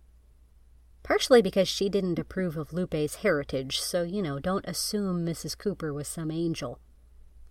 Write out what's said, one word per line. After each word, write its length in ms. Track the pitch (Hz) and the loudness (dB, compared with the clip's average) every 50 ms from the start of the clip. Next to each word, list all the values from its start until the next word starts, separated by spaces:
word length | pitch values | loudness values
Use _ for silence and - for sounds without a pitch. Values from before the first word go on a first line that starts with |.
| - - - - - - - - - - - - - - - - - - - - - | -20 -20 -20 -20 -20 -20 -20 -20 -20 -20 -20 -20 -20 -20 -20 -20 -20 -20 -20 -16 -2
Partially 380 | - 294 427 - - 269 240 | 0 2 2 6 8 8 8
because 260 | 202 185 - 202 185 - | 8 6 4 2 2 2
she 220 | - - 196 202 | 2 0 0 0
didn't 300 | 190 202 190 180 170 156 | 2 2 2 2 0 0
approve 380 | 160 - - 190 185 180 147 160 | -2 -4 -4 -2 -2 -2 -2 -4
of 140 | 151 - | -6 -4
Lupe's 440 | - 175 180 170 - 156 151 147 - | -4 -4 -2 0 0 0 0 0 -2
heritage, 640 | - - 208 170 147 139 - - 131 135 131 - - | 0 2 2 2 2 2 -2 -2 -2 -2 -2 -4 -4
so, 240 | - - - 180 175 | -2 -2 0 0 0
you 180 | 175 180 208 | 0 0 -2
know, 180 | 196 151 139 139 | 0 0 -2 -2
don't 260 | - 180 190 196 - | 0 0 0 0 -2
assume 580 | - 170 - - - - 208 202 190 180 175 170 | -4 -4 -4 -2 -2 -2 0 0 0 0 0 0
Missus 300 | 170 165 - - 160 - | 0 -2 -4 -6 -8 -10
Cooper 400 | - - 208 185 - 165 156 143 | -4 -2 -4 -2 -2 -4 -4 -4
was 140 | 147 147 - | -4 -6 -6
some 240 | - 180 165 156 | -6 -6 -4 -4
angel. 480 | 156 165 170 170 160 - 147 123 117 - - - - - - - - - - - - - - - | -2 0 0 0 -2 -2 -4 -8 -8 -10 -14 -20 -20 -20 -20 -20 -20 -20 -20 -20 -20 -20 -20 -8